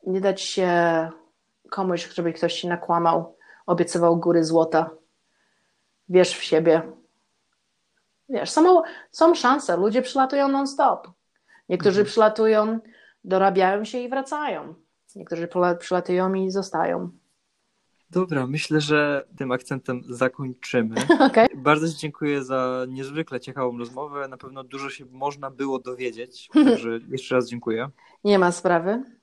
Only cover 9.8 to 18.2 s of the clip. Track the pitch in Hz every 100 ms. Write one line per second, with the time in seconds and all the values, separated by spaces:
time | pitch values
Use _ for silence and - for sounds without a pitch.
9.8 | 196 226 247 269 262 277 277 277 277 -
10.8 | 269 - - - _ _ _ _ _ 180
11.8 | 185 190 208 - 214 220 220 214 214 226
12.8 | - _ _ _ 190 190 196 190 185 202
13.8 | 214 254 247 262 269 302 294 175 147 165
14.8 | _ _ _ 202 170 170 170 185 180 175
15.8 | - 180 175 180 185 190 190 196 190 160
16.8 | 170 175 180 - _ _ _ _ _ _
17.8 | _ _ _ 180